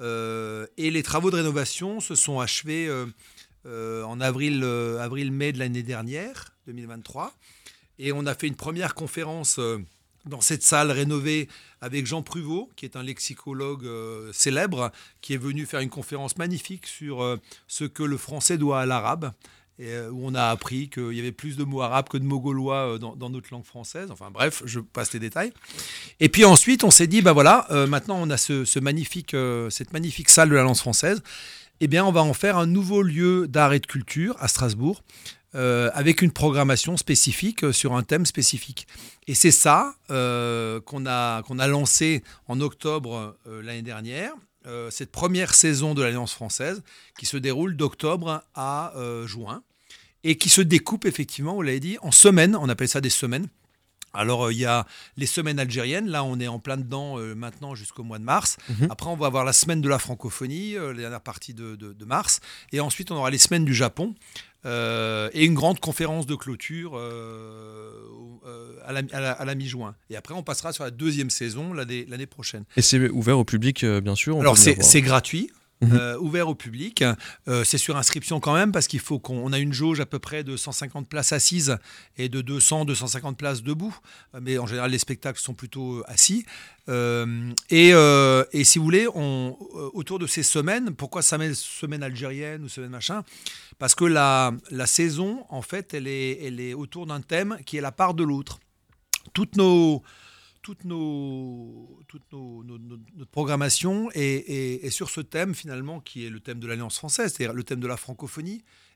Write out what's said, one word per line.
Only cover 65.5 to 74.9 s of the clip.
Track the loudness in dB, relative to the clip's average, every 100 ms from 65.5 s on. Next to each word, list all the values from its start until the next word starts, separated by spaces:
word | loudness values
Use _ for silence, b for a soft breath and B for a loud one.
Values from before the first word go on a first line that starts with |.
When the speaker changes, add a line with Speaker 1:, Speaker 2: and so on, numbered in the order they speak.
Speaker 1:
grande | 6 2 0
conférence | -4 -4 -4 -4 -4
de | -6
clôture, | -8 -12 -10 -12 -12
euh, | -12 -12 -12 -14 -16 -18 -18 -18 -18 -18 -18 -20 -20 -20 -20 -20
euh, | -20 -20 -18
à | -10
la, | -8 -6
à | -6
la, | -6
à | -6
la | -6
mi-juin. | -6 -8 -8 -10 -14 -16
Et |
après, | -16 -12
on | -12
passera | -8 -8 -6
sur | -8
la | -10
deuxième | -4 -2 -2 -2
saison | -4 -4 -8 -8
l'année, | -8 -8 -10 -10
l'année | -12 -12
prochaine. | -12 -12 -10 -2 2
Speaker 2:
Et |
c'est | 4 6 4
ouvert | 2 4 4
au |
public, | 4 2 0 2
euh, | 2 2
bien | 0
sûr, | 0 0 4
on |
Speaker 1:
Alors, | 6
Speaker 2:
peut | 10
venir | 8
Speaker 1:
c'est, | 8
Speaker 2:
voir. | 8